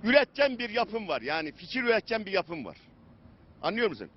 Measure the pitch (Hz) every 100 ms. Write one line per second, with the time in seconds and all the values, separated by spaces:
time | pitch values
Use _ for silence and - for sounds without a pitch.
0 | 214 269 262 - 285 240 233 220 226 220
1 | 196 139 117 160 156 - 180 254 240 226
2 | - 226 202 190 165 165 104 - - -
3 | - - - - - - 160 214 226 123
4 | 95